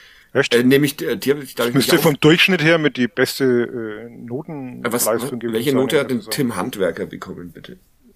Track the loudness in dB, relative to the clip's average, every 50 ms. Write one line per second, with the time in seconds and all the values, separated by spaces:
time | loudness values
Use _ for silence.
0 | -20 -20 -20 -20 _ _ 0 0 2 4 2 4 6 6 6 6 4 2 -2 -4
1 | -4 -4 -4 -2 0 0 0 0 -4 -8 -4 -2 -2 2 2 2 4 4 4 4
2 | 4 2 2 2 2 2 4 4 4 2 2 2 4 4 4 4 2 0 0 0
3 | -2 -2 2 0 0 0 0 0 0 2 2 2 0 -2 -4 -8 -8 -8 -10 -12
4 | -14 -16 -16 -16 -12 -10 -10 -10 -10 -10 -10 -10 -10 -12 -12 -8 -4 -2 -2 0
5 | 0 0 0 0 -2 -4 -6 -6 -4 -2 -2 0 0 2 2 2 2 2 2 2
6 | 2 2 -2 -4 -4 -4 -2 -2 -2 -2 -2 -4 -6 -6 -2 -2 -2 -2 -2 -4
7 | -8 -8 -10 -12 -12 -14 -12 -12 -14 -16 -16 -18 -18 -18 -20 -20 _ _ _ _
8 | _ _ _